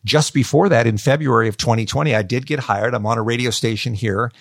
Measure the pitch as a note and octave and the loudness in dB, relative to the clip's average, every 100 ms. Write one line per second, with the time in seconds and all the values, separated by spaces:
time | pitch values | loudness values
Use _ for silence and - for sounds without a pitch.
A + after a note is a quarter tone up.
0 | G#2 D3+ D3+ C#3+ A#2+ C#3+ F#3+ B2 A#2 G#2+ | 2 0 2 0 2 2 4 4 2 0
1 | - D3 C#3+ A2+ A2+ G#2 B2+ A2+ A2 C#3 | 0 0 2 2 2 -2 0 0 0 -2
2 | D#3 A2 F#2+ A#2+ C#3 D3 - G2+ A2+ A#2+ | 0 0 -2 -4 -4 -6 -2 0 0 -2
3 | G#2+ A2+ A2 A#2+ B2 G#2+ A2+ G#2+ A#2+ G#2 | -2 -2 0 0 -2 -2 -2 -2 -4 -4
4 | A2+ G2 B2 _ | -2 -2 -2 _